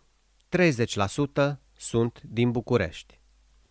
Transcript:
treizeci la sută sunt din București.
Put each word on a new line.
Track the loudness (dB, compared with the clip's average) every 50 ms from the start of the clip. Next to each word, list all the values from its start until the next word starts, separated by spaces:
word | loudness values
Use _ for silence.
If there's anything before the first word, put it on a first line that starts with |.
| _ _ _ _ _ _ _ _ _ _
treizeci | 0 2 4 4 4 2 -2 -2 0
la | -2 -2
sută | -2 0 -2 -2 -2 0 0 0 0 0 -6 _ _ _ _
sunt | -10 -2 0 0 0 0 -2 -8
din | -18 -8 -2 0 0 2
București. | 2 -2 -2 0 0 0 0 0 -4 -12 -18 _ -20 _ _ _ _ _ _ _ _ _ _ _